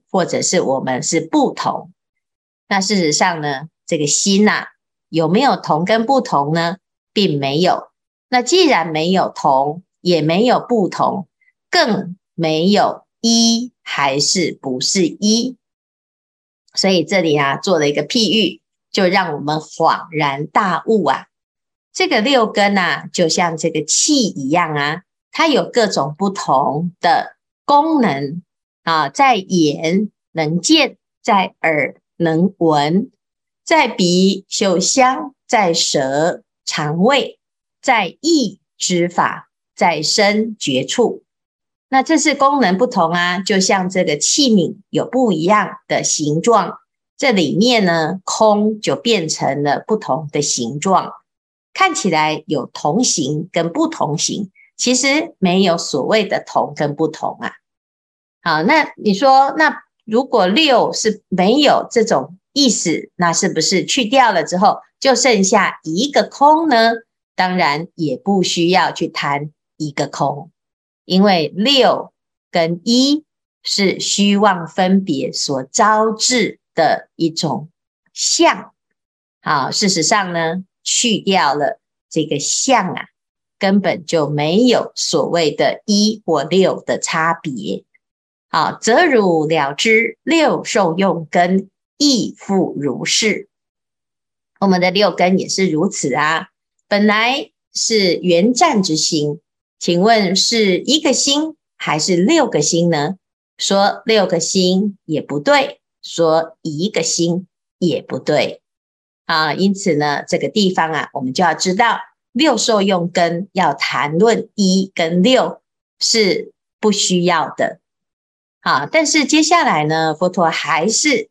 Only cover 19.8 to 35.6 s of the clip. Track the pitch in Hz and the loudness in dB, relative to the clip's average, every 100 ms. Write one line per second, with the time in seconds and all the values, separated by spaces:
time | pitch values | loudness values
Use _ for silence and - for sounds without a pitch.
19.8 | 160 156 - 156 147 139 151 240 196 160 | 0 0 -4 -4 -4 -4 -2 -2 0 -2
20.8 | - 214 147 131 - _ _ _ _ _ | 0 0 0 -2 -6 _ _ _ _ _
21.8 | _ - 370 233 226 254 220 214 202 202 | _ -4 -2 0 2 2 2 2 2 2
22.8 | 170 139 156 - 165 160 175 160 170 156 | 0 -4 -6 -2 0 0 -2 -2 -4 -4
23.8 | 151 - - 285 208 - 135 170 170 151 | -2 -2 2 2 0 -4 -2 0 0 -2
24.8 | 143 165 - _ _ - 320 240 165 247 | -2 -4 -10 _ _ -2 2 2 0 0
25.8 | 208 185 143 151 196 190 - 135 139 143 | 0 0 -4 -2 -4 -4 -2 0 0 -2
26.8 | 175 - 175 151 - - _ _ - 285 | -6 -2 0 0 -2 -12 _ _ 2 2
27.8 | 320 311 208 139 139 170 - _ _ _ | 4 2 2 0 -6 -8 -14 _ _ _
28.8 | - 160 143 - 269 220 190 185 151 165 | -2 -2 -2 2 2 2 0 2 2 0
29.8 | 160 190 214 - _ 160 151 175 175 311 | -2 -2 -2 -8 _ -4 -2 -2 2 2
30.8 | 262 - _ _ - 202 185 - 165 151 | 2 -4 _ _ 0 0 0 -2 -2 0
31.8 | 131 - _ _ 170 160 190 - 165 151 | -2 -6 _ _ 0 2 0 0 0 2
32.8 | 147 185 - _ _ _ _ _ - 320 | 2 0 -2 _ _ _ _ _ 0 2
33.8 | 233 - 175 180 190 190 - - 196 175 | 2 0 2 4 2 0 -6 -2 0 0
34.8 | 190 269 254 277 311 - _ 233 | 0 2 2 0 -6 -14 _ 0